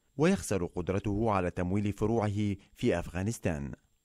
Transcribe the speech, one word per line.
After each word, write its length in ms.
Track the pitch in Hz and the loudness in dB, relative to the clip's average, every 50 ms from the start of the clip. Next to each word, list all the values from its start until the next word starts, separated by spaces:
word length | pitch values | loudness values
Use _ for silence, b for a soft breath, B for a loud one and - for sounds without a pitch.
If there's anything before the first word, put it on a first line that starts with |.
| _ _ _ | _ _ _
ويخسر 500 | - 143 175 196 185 - - 107 95 87 | 2 2 4 4 2 0 -2 -2 0 0
قدرته 640 | 85 - 90 87 78 92 101 - 107 101 101 113 113 | -2 -2 -4 -2 0 0 0 0 0 0 0 2 2
على 200 | 104 95 90 87 | 2 2 2 0
تمويل 420 | - - 90 90 92 104 101 104 98 | 0 -2 -2 0 0 0 0 0 0
فروعه 640 | - 110 104 117 117 104 107 101 104 107 104 98 95 B B B | 0 0 0 2 2 0 0 0 0 0 0 -2 -4 B B B
في 240 | - - 120 92 87 | -2 0 2 2 2
أفغانستان. 760 | 82 - 73 87 92 104 117 - - 98 82 73 69 67 - - _ _ _ _ | 0 -4 -4 -4 -2 -2 -4 -2 -2 -2 -2 -2 -4 -8 -10 -12 _ _ _ _